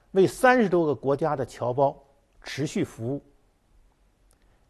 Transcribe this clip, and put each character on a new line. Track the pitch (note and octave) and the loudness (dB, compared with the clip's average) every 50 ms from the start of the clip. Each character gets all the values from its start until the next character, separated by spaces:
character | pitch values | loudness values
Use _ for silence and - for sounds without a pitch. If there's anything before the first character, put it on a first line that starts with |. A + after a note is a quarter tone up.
| _ _ | _ _
为 | - F#3+ F#3 | 2 2 2
三 | D3 - - - B3+ B3+ B3+ | 2 2 2 4 4 4 4
十 | A3 F#3 | 4 2
多 | F3+ F3 E3 | 2 2 2
个 | D3+ C3+ | 0 -2
国 | - - C3 C#3+ | -2 -2 -2 -2
家 | C#3+ E3 D3+ D3 | 0 -2 -2 -2
的 | C3+ B2+ | -4 -6
侨 | - - - A#2 A#2+ B2 | -8 -8 -6 -6 -4 0
胞 | C3+ C#3 C#3 D3+ - _ _ _ _ _ _ _ _ | 0 0 0 -2 -4 _ _ _ _ _ _ _ _
持 | - - - - C#3+ | -16 -12 -8 -8 -6
续 | F3 - G#3 C#3+ | -4 -4 -4 -4
服 | - - - A2+ A#2+ C#3 | -6 -6 -10 -8 -8 -8
务。 | C#3+ - _ _ _ _ _ _ _ _ _ _ _ _ _ _ _ _ _ _ _ _ _ _ _ _ _ _ _ _ _ | -8 -10 _ _ _ _ _ _ _ _ _ _ _ _ _ _ _ _ _ _ _ _ _ _ _ _ _ _ _ _ _